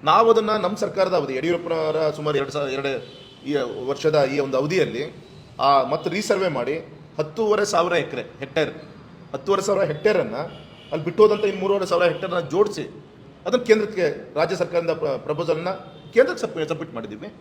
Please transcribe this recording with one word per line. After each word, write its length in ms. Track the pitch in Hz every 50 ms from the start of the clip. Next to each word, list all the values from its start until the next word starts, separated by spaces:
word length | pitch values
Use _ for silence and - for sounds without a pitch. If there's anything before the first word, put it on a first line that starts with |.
| -
ನಾವು 260 | 147 160 202 226 226
ಅದನ್ನ 220 | 226 220 214 208 214 214 180
ನಮ್ಮ 120 | 180 208
ಸರ್ಕಾರದ 380 | - 214 185 - 190 190 180 180
ಅವಧಿ, 200 | 175 143 135 135
ಯಡಿಯೂರಪ್ಪನವರ 720 | 127 135 165 175 170 165 165 165 160 156 156 151 156 160 151
ಸುಮಾರು 260 | 147 151 151 151 151
ಎರಡು 160 | 139 139 135 -
ಸಾ-, 140 | 147 143 135 131
ಎರಡು 140 | 135 139 139 135 - - - - - - - - - - 135
ಈ 60 | 147 143 131 120 101 101 120 131
ವರ್ಷದ 340 | 139 135 - 160 147 151 139 135 135
ಈ 40 | 147
ಒಂದು 180 | 139 135 131 127 139
ಅವಧಿಯಲ್ಲಿ 420 | 151 180 185 143 113 104 120 147 127 - - - - - - - - - - 135 139
ಆ 20 | 139 139 131 123 147
ಮತ್ತೆ 180 | 156 - 185
ರೀಸರ್ವೆ 380 | 160 202 208 202 208 190 190 180
ಮಾಡಿ 280 | 151 131 120 123 147 165 - - - - - - - -
ಹತ್ತೂವರೆ 460 | 151 147 151 - 220 208 208 208 208 - -
ಸಾವಿರ 200 | 175 170 175 175
ಎಕರೆ, 300 | 170 139 - - 123 117 - - - 139
ಹೆಕ್ಟೇರ್, 280 | 135 - 165 151 127 - - - - - - - - - - - - -
ಹತ್ತೂವರೆ 280 | 135 - - 196 196 196
ಸಾವಿರ 200 | 214 202 190 196
ಹೆಕ್ಟೇರನ್ನು 600 | 160 147 - - 214 202 180 139 110 104 127 156 170 - - - - - - - - -
ಅಲ್ಲಿ 120 | 160 147
ಬಿಟ್ಟು 180 | 170 165 - 214
ಹೋದಂಥ 220 | 208 208 202 220
ಇನ್ನು 160 | 202 190 190
ಮೂರುವರೆ 260 | 185 196 196 202 185
ಸಾವಿರ 180 | 180 180 175 180
ಹೆಕ್ಟೇರನ್ನ 360 | 175 160 - - 185 175 180 165 139 147
ಜೋಡಿಸಿ 300 | 180 214 214 - - 127 - - - - - - - - - - - -
ಅದನ್ನ 160 | - 233 247 247
ಕೇಂದ್ರಕ್ಕೆ 720 | - 220 220 208 - - 185 170 151 143 - - - - 143
ರಾಜ್ಯ 180 | 160 165 190
ಸರ್ಕಾರದಿಂದ 340 | 170 180 - 170 170 165 165
ಪ್ರ-, 280 | 160 - 143 147 135 123 -
ಪ್ರಪೋಸಲ್ನ 440 | - 151 147 170 151 160 156 170 180 190 190 - - - - - - -
ಕೇಂದ್ರಕ್ಕೆ 280 | 226 - 302 - - -
ಸಬ್-, 260 | - - 165 156 151
ಸಬ್ಮಿಟ್ 260 | 165 147 170 - -
ಮಾಡಿದ್ದೀವಿ. 340 | 117 107 104 104 107 - - - -